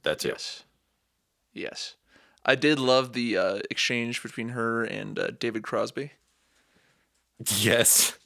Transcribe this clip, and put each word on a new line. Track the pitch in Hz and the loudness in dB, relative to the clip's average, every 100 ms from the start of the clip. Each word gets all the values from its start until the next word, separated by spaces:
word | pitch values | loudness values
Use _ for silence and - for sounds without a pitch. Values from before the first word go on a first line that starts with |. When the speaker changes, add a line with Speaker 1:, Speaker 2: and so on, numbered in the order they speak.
Speaker 1:
that's | 76 78 | -4 -2
it. | - | -4
Speaker 2:
Yes. | - - - - _ _ _ _ _ _ _ _ | -6 -10 -14 -20 _ _ _ _ _ _ _ _
Yes. | - - - - - _ _ _ _ | -12 -12 -10 -14 -16 _ _ _ _
I | - | 2
did | 131 151 147 | 4 4 4
love | 127 131 127 | 4 4 2
the, | 120 120 95 | -2 0 2
uh, | 92 101 - | 0 -2 -4
exchange | - - 120 117 120 | -2 0 0 -2 -6
between | 113 - 113 | -8 -8 -6
her | 123 113 117 | -4 -2 -2
and, | 113 104 101 104 | -2 -6 -6 -4
uh, | - 120 | -4 -2
David | 120 110 | -4 -4
Crosby. | 107 110 113 - 147 - _ _ _ _ _ _ _ _ _ _ _ _ 113 104 | -4 -2 -2 -6 -10 -14 _ _ _ _ _ _ _ _ _ _ _ _ -2 2
Speaker 1:
Yes. | 110 120 110 - - - | 4 6 6 6 4 -2